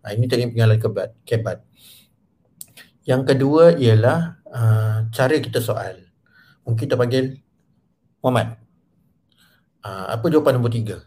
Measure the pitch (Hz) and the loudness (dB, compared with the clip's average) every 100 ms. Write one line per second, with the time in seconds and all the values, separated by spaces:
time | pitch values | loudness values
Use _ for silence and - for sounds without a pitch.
0 | 101 104 127 120 123 113 113 107 107 98 | -8 -4 -2 -2 -2 2 2 2 0 -4
1 | 95 _ - 113 107 90 _ _ - - | -8 _ -6 -4 -4 -10 _ _ -20 -20
2 | _ _ _ _ _ _ - - - _ | _ _ _ _ _ _ -20 -20 -20 _
3 | - 131 135 131 139 156 170 165 120 107 | -2 -2 0 0 2 6 6 6 4 4
4 | 117 165 170 - - 123 113 110 110 110 | 4 0 -2 -8 -16 -2 0 2 0 -2
5 | 113 - 131 156 117 - - - 95 - | -4 -2 0 0 -2 -4 -4 -6 -6 -12
6 | _ _ _ _ _ _ - 113 135 127 | _ _ _ _ _ _ -6 -4 -4 -4
7 | 120 131 131 135 _ _ _ _ _ _ | -2 0 -2 -8 _ _ _ _ _ _
8 | _ _ 131 123 110 - _ _ _ _ | _ _ -2 -2 -2 -10 _ _ _ _
9 | _ _ _ _ _ _ _ _ 104 95 | _ _ _ _ _ _ _ _ -14 -12
10 | 95 113 - 151 147 127 117 113 107 87 | -8 -4 0 2 2 0 -2 -4 -6 -10